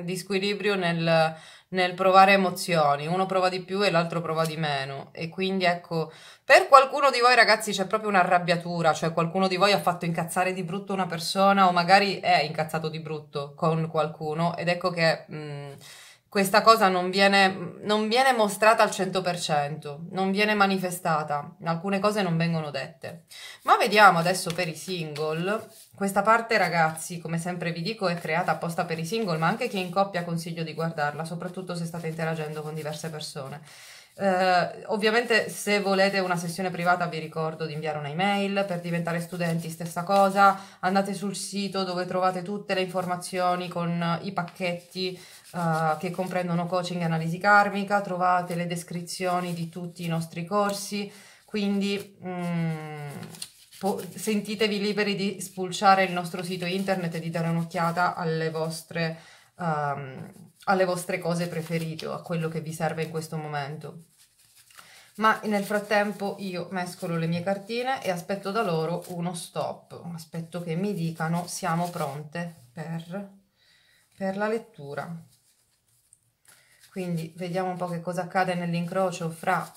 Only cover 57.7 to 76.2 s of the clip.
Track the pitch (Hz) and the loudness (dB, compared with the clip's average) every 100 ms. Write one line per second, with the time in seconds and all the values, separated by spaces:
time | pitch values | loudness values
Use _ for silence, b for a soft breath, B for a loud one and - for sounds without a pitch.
57.7 | 180 170 170 180 - 170 160 160 160 160 | 0 0 2 0 0 -2 -2 -2 -2 -4
58.7 | 160 - 170 165 165 B B B - 175 | -6 -8 -4 -4 -4 B B B -6 -2
59.7 | 151 143 139 135 123 - - - _ - | -2 -2 -4 -8 -12 -14 -18 -20 _ 0
60.7 | 190 185 175 - 180 165 170 170 160 160 | 2 2 0 -4 -4 -2 -2 -2 -4 -4
61.7 | 165 165 156 147 143 - 165 160 160 151 | -4 -4 -6 -8 -8 -6 -4 -4 -6 -8
62.7 | 156 160 160 160 160 - 156 151 147 139 | -4 -4 -4 -6 -6 -8 -8 -6 -6 -8
63.7 | 151 147 - - _ _ _ _ _ B | -10 -14 -16 -20 _ _ _ _ _ B
64.7 | B B B B - 220 214 220 202 196 | B B B B 0 2 2 0 -2 0
65.7 | 208 202 208 208 190 196 - 196 175 165 | -2 2 2 2 -2 -6 -6 -6 -6 -6
66.7 | 185 180 - 175 165 165 175 180 196 - | -6 -6 -6 -4 -2 0 -2 -2 -4 -4
67.7 | 233 254 269 185 175 165 196 196 208 208 | -4 -2 -4 -4 -4 -4 -6 -4 -2 0
68.7 | 160 160 170 - 170 170 170 - 156 131 | 0 -2 -4 -6 -6 -6 -6 -10 -6 -6
69.7 | - - 135 175 170 - 170 - 175 170 | -8 -14 -16 -14 -14 -12 -12 -8 -10 -6
70.7 | 160 208 175 165 160 165 170 - - 175 | -2 -2 -2 -4 -2 -2 -2 -4 -6 -2
71.7 | 165 175 170 147 143 151 170 175 - - | -2 -2 -4 -6 -6 -10 -10 -10 -12 -20
72.7 | - 160 165 165 196 196 - _ b b | -14 -8 -8 -8 -12 -12 -18 _ b b
73.7 | b b b b - 190 196 208 226 226 | b b b b -8 -6 -2 -2 -4 -6
74.7 | - 143 143 170 165 - _ _ _ _ | -18 -12 -10 -8 -12 -14 _ _ _ _
75.7 | _ _ _ _ _ | _ _ _ _ _